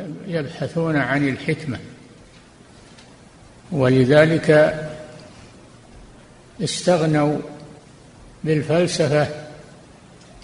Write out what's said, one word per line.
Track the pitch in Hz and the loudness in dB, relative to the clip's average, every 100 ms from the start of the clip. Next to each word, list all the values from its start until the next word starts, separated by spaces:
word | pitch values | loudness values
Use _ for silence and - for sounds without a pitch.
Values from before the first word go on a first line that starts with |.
| 175 151 - | -10 -12 -6
يبحثون | 165 139 - 135 170 165 151 | -6 -6 -6 -6 -2 -2 0
عن | 123 139 143 | 0 0 0
الحكمة، | 123 - 156 - 101 - - - - - - - - - - - - - - - - - - - | -2 -4 -4 -6 -10 -12 -20 -20 -20 -20 -20 -20 -20 -20 -20 -20 -20 -20 -20 -20 -20 -20 -20 -8
ولذلك | 160 127 131 123 147 160 160 - 151 156 - - - - - - - - - - - - - - - - - - - | 0 2 4 6 6 6 2 4 4 4 0 -10 -14 -18 -20 -20 -20 -20 -20 -20 -20 -20 -20 -20 -20 -20 -20 -20 -8
استغنوا | 175 - - 175 160 151 147 147 - - - - - - - - - - | -6 -2 2 2 2 2 2 -2 -6 -14 -20 -20 -20 -20 -20 -20 -20 -12
بالفلسفة | - 156 139 160 175 - 156 147 143 - - - - - - - - - - - | -2 -2 0 0 0 0 0 2 0 -4 -16 -20 -20 -20 -20 -20 -20 -20 -20 -20